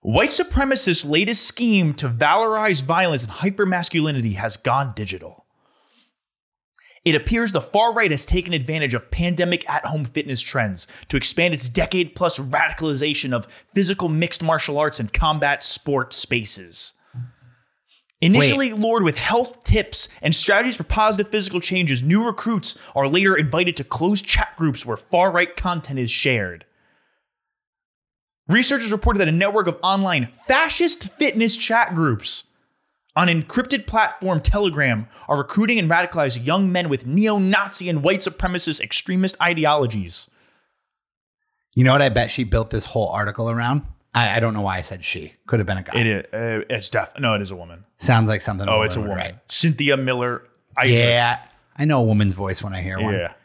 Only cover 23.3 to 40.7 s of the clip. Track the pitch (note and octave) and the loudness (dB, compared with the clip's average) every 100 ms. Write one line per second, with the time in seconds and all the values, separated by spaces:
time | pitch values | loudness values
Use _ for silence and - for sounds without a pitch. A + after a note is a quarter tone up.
23.3 | F3+ D#3 D#3 F3+ - C3+ - E3+ G#3 - | 2 2 0 0 -2 -6 -2 0 0 0
24.3 | - - - E3 B2 A#2+ G#2+ - F3 F#3+ | 0 0 0 -2 -2 -6 -8 0 2 4
25.3 | F3 F3 - F#3 F3 - C3+ A#2+ - C#3+ | 2 0 -2 -4 -4 -6 -4 -4 0 0
26.3 | A#2+ F#2+ E2+ _ _ _ _ _ _ _ | 0 -2 -8 _ _ _ _ _ _ _
27.3 | _ _ _ _ _ _ _ _ _ _ | _ _ _ _ _ _ _ _ _ _
28.3 | _ - G#3+ B3 C#4 A3+ G#3 A#3 G3+ F3 | _ 0 2 4 0 -2 0 0 2 2
29.3 | E3 G3 G#3 F3+ E3 F3+ G3 F#3+ D#3+ A#2+ | 2 2 2 0 -2 0 0 0 0 -4
30.3 | - - C4 D#4+ - F4 - F#3+ - D4+ | -10 0 2 2 2 0 0 -8 -2 0
31.3 | A3 A3+ - - A3+ A#3+ E3+ D#3+ A2 - | 2 0 0 0 2 2 0 0 0 -4
32.3 | - - _ _ _ _ _ _ - F3 | -8 -10 _ _ _ _ _ _ 0 2
33.3 | E3 D#3 A#3+ B3+ C#4 - A3 G#3 - F#3+ | 2 0 -2 0 -2 0 0 0 0 -2
34.3 | E3 - G#3 G3+ D3 C#3 A2 A2+ - - | 0 2 2 0 2 0 0 -4 -14 -2
35.3 | C#3+ C#3 G3+ G#3+ A#3 E3 E3+ F3+ F3 C#3 | -2 0 0 2 2 4 2 2 0 0
36.3 | A#2+ B2 F3+ G3 F3+ E3+ C3+ A#2+ E3 G#3+ | -2 0 0 2 0 0 -2 0 0 2
37.3 | G#3 F#3+ G3 G3 - F3+ D#3+ C#3+ G3 F#3+ | 2 2 0 -2 -6 -2 0 2 0 -2
38.3 | - F#3 F3+ E3+ D3 - - - F#3 F#3 | -4 -4 -2 -4 -4 -4 -6 -2 0 0
39.3 | - F3 E3+ D3+ D3+ B2 G#2+ F2+ - - | 0 0 2 2 2 0 -2 -6 -10 -14
40.3 | _ _ _ _ | _ _ _ _